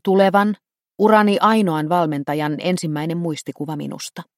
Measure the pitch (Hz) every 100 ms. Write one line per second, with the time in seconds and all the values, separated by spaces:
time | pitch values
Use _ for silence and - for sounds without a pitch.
0 | - 190 196 202 202 202 _ _ _ -
1 | 214 214 208 202 208 220 190 156 151 175
2 | 160 143 143 147 151 147 180 180 165 147
3 | 156 170 170 147 - - 147 151 143 135
4 | - - -